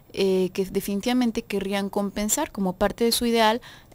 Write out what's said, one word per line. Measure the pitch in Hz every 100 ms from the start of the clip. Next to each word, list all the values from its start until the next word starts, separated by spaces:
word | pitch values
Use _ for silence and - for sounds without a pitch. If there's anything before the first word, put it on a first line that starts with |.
| -
eh, | - 190 185 185
que | 190 185
definitivamente | 196 208 202 240 254 240 233
querrían | - 202 190 196 196
compensar | 208 202 208 208 285 330
como | - 185
parte | 180 202 -
de | 233
su | - 240
ideal. | 233 214 240 - - -